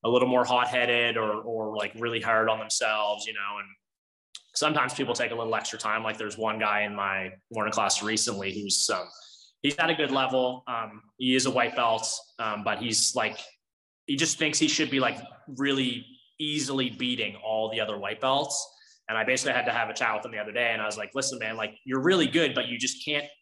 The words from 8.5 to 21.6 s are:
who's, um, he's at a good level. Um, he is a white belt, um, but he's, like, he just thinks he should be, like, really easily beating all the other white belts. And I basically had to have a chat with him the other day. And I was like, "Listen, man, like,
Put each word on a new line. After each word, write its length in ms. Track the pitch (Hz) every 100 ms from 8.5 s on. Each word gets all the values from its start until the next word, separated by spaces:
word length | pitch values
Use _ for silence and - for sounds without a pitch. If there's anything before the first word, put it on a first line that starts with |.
who's, 360 | 98 101 95 -
um, 160 | 98 90 - - - - _
he's 140 | 143 147
at 140 | 165
a 40 |
good 160 | 165 143
level. 540 | 135 127 131 127 131 131
Um, 340 | 117 107 107 - _
he 160 | 127
is 120 | 131 131
a 40 |
white 240 | 120 117 127
belt, 320 | 117 113 - - - -
um, 240 | 113 107
but 140 | 104 104
he's, 360 | 120 110 -
like, 240 | 127 107 - - _ _ _ _ _ -
he 100 | 139
just 220 | 156 -
thinks 200 | 156 147
he 100 | 156
should 220 | 151 147
be, 100 | 135
like, 180 | 123 - - - - 127
really 500 | 139 135 131 120 - - _ _
easily 520 | 151 151 131 135 127
beating 460 | 104 123 120 107 98
all 340 | 110 110 110
the 100 | 110
other 180 | 107 101
white 220 | 101 110
belts. 520 | 131 135 - - - - - - -
And 80 | 110
I 80 |
basically 300 | 110 127 143
had 100 | 123 120
to 60 |
have 160 | 117 117
a 60 |
chat 200 | - 120
with 100 | 107
him 80 | 117
the 60 | 110
other 140 | 107
day. 180 | 110 120
And 100 | 113
I 40 | 107
was 120 | 104
like, 120 | 101
"Listen, 240 | 135 135 127
man, 180 | 110
like, 200 | 113